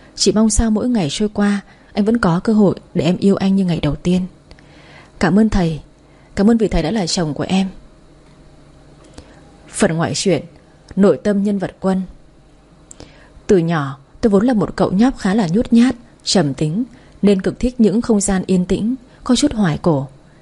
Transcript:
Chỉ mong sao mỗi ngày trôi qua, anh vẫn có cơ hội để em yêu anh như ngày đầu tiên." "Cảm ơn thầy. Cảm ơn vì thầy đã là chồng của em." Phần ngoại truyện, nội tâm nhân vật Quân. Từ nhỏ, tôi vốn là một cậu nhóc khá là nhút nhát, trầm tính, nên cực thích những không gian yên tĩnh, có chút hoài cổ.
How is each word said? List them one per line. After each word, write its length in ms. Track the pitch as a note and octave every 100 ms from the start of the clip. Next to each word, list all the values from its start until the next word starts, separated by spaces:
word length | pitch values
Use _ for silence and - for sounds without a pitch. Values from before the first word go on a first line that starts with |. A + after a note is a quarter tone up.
| - -
Chỉ 160 | -
mong 180 | G#3 A3
sao 220 | - A3+
mỗi 180 | G#3+ B3
ngày 180 | A#3 D3
trôi 180 | - G#3
qua, 320 | G#3 G3+ G3+ - - -
anh 120 | - G#3
vẫn 120 | A#3+
có 220 | F#3 E3+
cơ 140 | A3+
hội 220 | G#3+ G3 - -
để 120 | - D3+
em 120 | F3+
yêu 180 | G3 G3
anh 200 | G3 G3
như 100 | F#3
ngày 140 | D#3+
đầu 160 | F#3+ F3+
tiên." 260 | F3+ F#3 F#3 - _ - - - - - - -
"Cảm 200 | F3 F#3+
ơn 100 | A3
thầy. 300 | G3+ E3 D3 - _ _ - - -
Cảm 140 | G3+
ơn 80 | A#3
vì 100 | G3+
thầy 160 | F3
đã 80 | D#3
là 160 | A3 E3
chồng 260 | - D#3
của 120 | C3+ -
em." 200 | F#3+ F#3+ - - - - - _ - - - - - - - - - - - - - -
Phần 240 | - G3+
ngoại 200 | D#3+ A#2 -
truyện, 280 | G3 D#3 - - _ _ - -
nội 240 | G3 C#3
tâm 200 | G#3 G3+
nhân 160 | G3+ G3+
vật 160 | F3+ -
Quân. 220 | F#3+ F#3+ F#3 - - _ _ _ _ _ _ - - - - - -
Từ 100 | G3
nhỏ, 400 | E3 E3 C#3 C#3 _ -
tôi 80 | A#3
vốn 160 | G3 A#3+
là 80 |
một 220 | A3 D#3 -
cậu 160 | F#3
nhóc 260 | F#3 B3 -
khá 160 | F#3+
là 140 | G#3+ E3+
nhút 260 | F#3+ -
nhát, 220 | A#3 B3+ B3 - _
trầm 300 | - G3+ D3+
tính, 300 | C3 D#3 F#3 B3+ - - -
nên 200 | G3 G3
cực 180 | F#3 D3+
thích 160 | B3 B3
những 240 | G#3+ G#3
không 200 | - G#3
gian 220 | G3+ F#3+ -
yên 180 | F#3 F3+
tĩnh, 300 | G3 G#3 C4 - -
có 120 | - B3
chút 180 | D4
hoài 240 | A#3 F#3 D3
cổ. 300 | F3+ C#3+ C3+ - - _